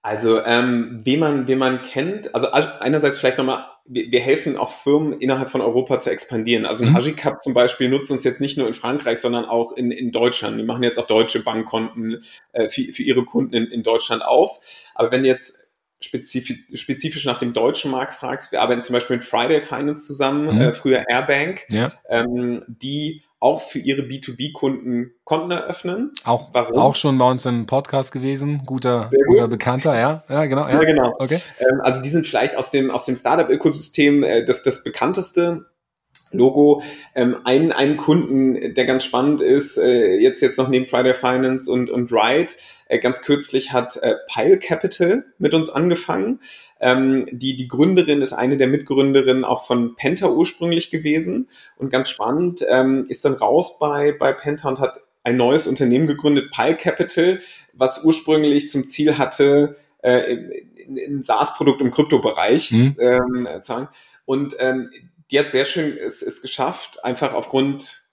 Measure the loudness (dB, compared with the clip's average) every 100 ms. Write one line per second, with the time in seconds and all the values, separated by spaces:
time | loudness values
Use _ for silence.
0 | -6 -2 2 2 2 2 2 -2 -4 -6
1 | -2 0 2 0 0 0 0 -2 -6 -6
2 | -4 -6 -6 -4 0 0 0 -4 -2 0
3 | 0 0 -2 0 -2 -4 -8 -20 _ -8
4 | 0 0 2 0 0 -4 -6 -6 0 2
5 | 0 -2 -2 -2 -2 -2 0 0 0 -2
6 | -2 -6 -6 -6 0 0 0 0 4 4
7 | 2 -2 -6 -4 0 2 2 2 0 0
8 | -2 -2 -2 -2 -6 -2 -4 -4 -4 -4
9 | -2 -2 0 -2 -2 -2 -2 -4 -4 -4
10 | -4 0 0 0 -6 -6 -6 -2 -2 -2
11 | 2 2 2 0 -4 -6 -4 -6 -6 -6
12 | -6 -8 -12 -20 _ -4 -4 -2 -8 -6
13 | 0 0 0 -4 -2 -2 -2 -4 0 0
14 | 0 -4 2 2 2 -2 -20 -20 -20 -4
15 | 0 2 2 0 -4 -16 _ _ _ _
16 | -10 -10 -6 -8 -8 -12 _ -14 -8 -6
17 | -6 -6 -4 -2 -2 0 0 0 -4 -4
18 | -6 -8 -10 -8 -6 -2 0 0 0 -2
19 | -2 -4 -2 -2 2 0 0 -6 -4 -6
20 | -8 -2 -2 0 0 2 2 2 2 2
21 | 2 -2 2 0 0 -6 -6 -2 -2 -6
22 | -2 -2 0 -2 -4 -6 -10 -14 -8 -6
23 | -6 -10 _ _ 0 0 -6 -6 -4 -4
24 | -4 -8 -12 -10 -10 -4 -2 -2 -4 -4
25 | -4 _ -4 -4 -2 -6 -6 -8 -8 -6
26 | -8 -8 -4 -4 -2 -4 0 2 2 2
27 | 0 4 2 2 -2 -4 -2 -4 -2 -4
28 | -4 -6 -6 -4 -4 -6 -6 -4 0 0
29 | 2 2 6 6 4 0 0 0 2 2
30 | 0 -2 _ -2 0 0 2 4 4 4
31 | 2 0 -2 -4 -4 0 2 4 0 0
32 | 0 0 0 0 0 -2 -2 0 0 -2
33 | -4 -2 0 2 2 2 2 0 -6 2
34 | 4 4 4 2 2 0 0 -2 -6 -4
35 | -2 -2 -2 0 0 -2 -10 _ _ _
36 | _ -16 -10 2 4 6 6 6 0 -16
37 | -10 -2 0 0 2 4 4 2 2 2
38 | 2 2 4 2 2 0 -2 0 2 2
39 | 0 0 2 2 4 4 2 0 4 4
40 | 4 4 4 4 0 2 0 0 0 0
41 | 2 2 0 2 0 -2 -2 -2 0 -2
42 | 0 2 2 2 0 -8 -18 -20 _ 0
43 | 0 -4 0 0 0 -4 -2 -2 -2 -4
44 | -2 -2 -4 -2 4 4 2 -4 -2 0
45 | 0 0 -4 _ 0 0 0 0 0 0
46 | -2 -4 -2 -4 -8 -20 -20 _ 2 2
47 | 2 0 -2 -6 -6 -6 -6 2 4 4
48 | 4 2 0 0 0 2 2 2 0 2
49 | 4 4 4 2 2 -2 0 0 0 -2
50 | -2 0 0 2 0 -2 -2 -2 -2 -6
51 | -2 -2 -2 -6 -6 -12 -20 _ -2 -2
52 | -2 -4 -2 0 -2 -2 2 4 4 2
53 | -2 -2 -2 0 2 2 0 -4 -4 0
54 | 0 2 0 0 -6 -6 -4 -2 -4 -4
55 | _ _ -2 2 4 4 2 0 2 4
56 | 2 0 2 2 0 -2 0 0 -2 -2
57 | -2 2 2 0 -6 -20 _ _ -2 2
58 | 2 2 2 2 4 2 0 -6 -4 0
59 | 0 2 0 2 4 6 2 -2 _ _
60 | 2 2 2 -6 -6 -14 -16 _ -14 -12
61 | -8 -8 -2 0 0 2 0 2 0 2
62 | 2 2 0 0 2 2 2 4 4 4
63 | 2 4 0 -4 -6 -8 -8 -8 -8 _
64 | _ _ -4 -4 -4 -4 -2 -2 -6 -16
65 | -20 _ _ 0 2 0 0 -2 -4 -4
66 | -10 -8 -10 -10 -12 -4 -4 -4 -14 -10
67 | -8 -4 -4 -4 -2 0 0 -2 -10 -14
68 | _